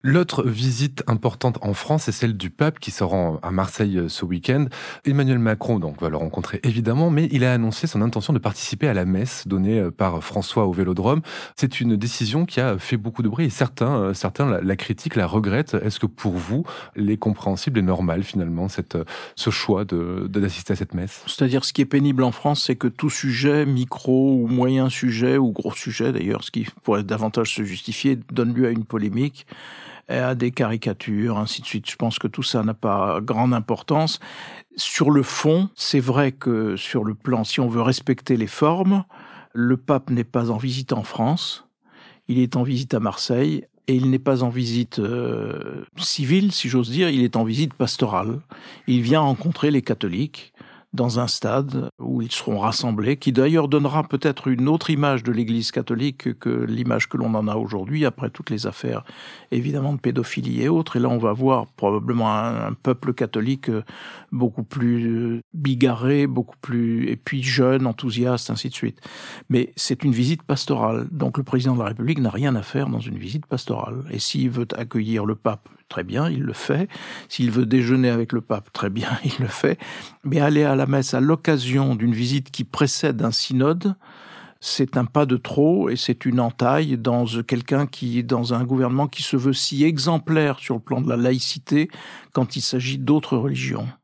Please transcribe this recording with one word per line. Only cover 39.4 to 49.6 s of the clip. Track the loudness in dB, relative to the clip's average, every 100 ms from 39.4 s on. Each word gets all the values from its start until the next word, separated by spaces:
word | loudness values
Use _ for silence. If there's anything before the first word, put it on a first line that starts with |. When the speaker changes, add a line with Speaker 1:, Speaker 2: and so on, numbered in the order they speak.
| -10
Speaker 2:
le | 0 2 2
pape | 2 0 2
n'est | -2
pas | 0 0 0
en | -2
visite | -2 -4 -2
en | -4
France, | -4 -2 0 0 -2 -10 _ _ _ -20 -20 -16 -2
il | 2
est | 2 2
en |
visite | 0 -2 0
à | 0
Marseille, | 0 -2 0 2 2 0 -6 _ 0
et |
il | 2 4
n'est | 2
pas | 2 2
en | 0
visite, | 0 0 0 -2 -2
euh, | -2 -2 -2 -4 -4 -6 -8 -12 -14 -6
civile, | -4 -2 2 4 4
si | 0 2
j'ose | 2 2
dire, | 0 2
il | 4
est | 2 2
en |
visite | 0 0 -2
pastorale. | 0 -2 0 0 0 -2 -6 -10 -20 -20 -10 0
Il | 2
vient | 4 4
rencontrer | 4 2 -2 0